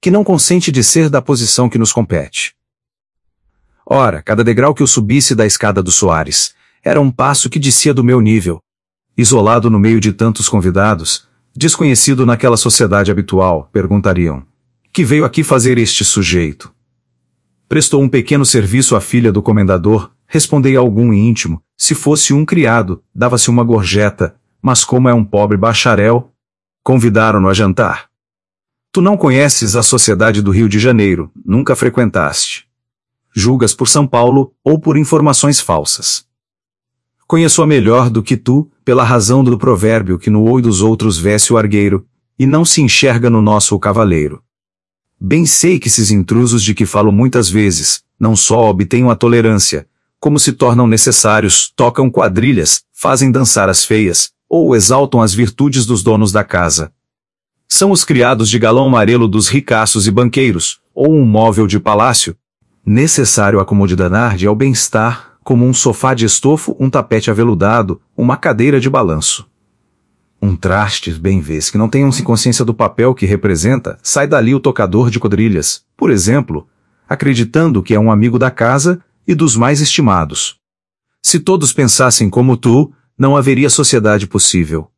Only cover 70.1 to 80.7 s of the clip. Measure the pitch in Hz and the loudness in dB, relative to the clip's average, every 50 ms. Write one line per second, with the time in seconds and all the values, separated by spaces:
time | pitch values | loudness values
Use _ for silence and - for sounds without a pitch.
70.1 | _ _ _ _ _ _ - 101 92 85 - 95 92 101 104 101 - - - - | _ _ _ _ _ _ -4 -4 -4 -2 -2 -2 0 0 0 -2 -4 -8 -8 -10
71.1 | 82 80 82 95 98 92 78 71 80 78 76 - - 104 107 110 - 139 139 139 | -10 -6 -2 -2 -2 -2 -2 -4 -8 -6 -6 -4 -2 -2 -2 0 0 0 0 0
72.1 | 127 - - - 117 107 - 127 117 - 123 110 113 - 120 101 - - 113 127 | 0 -2 -2 -2 -2 0 0 -2 -2 0 -2 -4 -2 -2 -2 -4 -2 0 0 0
73.1 | 131 - - 95 101 95 - 104 92 80 78 107 131 - - - - - _ - | 0 0 -2 -2 -2 0 0 -2 -2 0 0 0 -2 -2 -4 -8 -14 -12 _ -6
74.1 | - 143 139 143 151 139 117 113 135 135 127 143 123 - 113 92 87 107 123 120 | -2 -2 -2 0 0 0 2 2 0 0 0 -2 -2 0 -2 -2 0 0 0 0
75.1 | 104 120 - 113 95 95 110 113 101 85 73 - - - _ _ _ _ - 208 | -2 -2 -2 -2 0 0 0 0 0 -2 -2 -4 -8 -8 _ _ _ _ -2 0
76.1 | 131 101 85 98 120 - 113 - 80 73 - _ _ _ _ _ _ _ _ _ | 0 0 0 0 0 0 -2 -4 -8 -12 -12 _ _ _ _ _ _ _ _ _
77.1 | - - - 139 135 117 120 113 - 156 165 165 135 104 90 - 113 104 107 113 | -8 -4 -2 -2 0 0 -2 -2 0 0 0 2 0 -2 0 0 0 2 2 2
78.1 | 110 104 107 120 117 123 131 131 127 - 117 117 127 139 139 175 180 175 _ _ | 2 2 2 2 0 0 -2 -2 -2 -2 -2 0 0 0 0 0 -2 -2 _ _
79.1 | _ _ _ - 180 151 165 151 - 110 117 127 147 143 151 147 - - 156 117 | _ _ _ -4 -2 0 0 0 0 0 0 0 0 0 0 -2 0 0 0 2
80.1 | 98 90 82 73 - - - - - _ _ _ | 2 0 -2 -4 -6 -8 -10 -10 -10 _ _ _